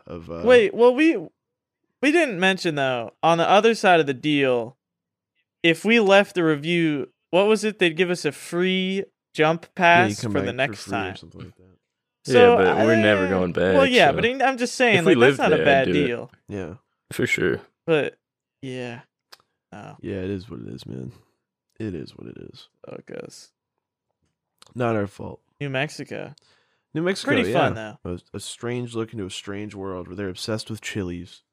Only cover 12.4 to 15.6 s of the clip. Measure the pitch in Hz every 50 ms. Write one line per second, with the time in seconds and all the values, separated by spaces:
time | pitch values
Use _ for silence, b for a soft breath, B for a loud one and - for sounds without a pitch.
12.4 | 247 240 240 - 95 92 - - 110 110 113 110 104 104 104 98 95 92 95 92
13.4 | 92 90 - - 87 95 - - 269 269 254 233 175 143 135 135 190 233 254 269
14.4 | 247 262 269 226 247 240 - - 262 240 208 180 165 - 175 123 117 135 143 -
15.4 | 277 196 160 156